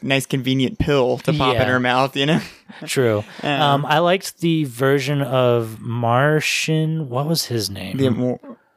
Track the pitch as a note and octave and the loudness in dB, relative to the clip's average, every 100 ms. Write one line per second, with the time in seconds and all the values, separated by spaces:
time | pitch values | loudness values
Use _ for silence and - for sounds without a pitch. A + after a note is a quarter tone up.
0 | C3+ C3+ - C#3 B2+ C3+ B2+ A2+ - C#3+ | -2 0 0 -2 0 0 0 -2 0 2
1 | B2+ B2+ - D3+ C3 A#2+ B2+ B2+ B2 B2+ | 2 0 -2 0 2 2 2 2 2 2
2 | C3+ C#3+ C#3 F3 - - - - D#3 C#3+ | 0 0 0 0 -2 -16 -20 -16 -6 0
3 | A#2+ G#2 G#2+ - D3 C#3 C#3 C#3 D3 D#3 | 2 0 -4 -8 -4 0 2 2 2 2
4 | F3 F#3+ - - E3 D#3+ C#3+ A#2 C3+ C#3+ | 2 0 -2 -4 0 0 -2 0 2 2
5 | C3 C#3+ C3+ C3 B2 A#2+ A2+ A2 A#2+ A#2 | 0 -2 0 2 4 2 0 -8 -8 -2
6 | A#2 A#2+ D3 D#3 - - - D#3+ D#3 D#3+ | 2 2 4 2 0 -2 -2 0 0 -2
7 | C#3+ B2 D3+ D#3+ - A#2+ G2 G2 F#2+ C3 | -4 -4 -2 -2 -2 -4 -4 -8 -8 0
8 | C3+ A2+ B2+ - C#4 - _ | 0 2 -2 -4 -10 -20 _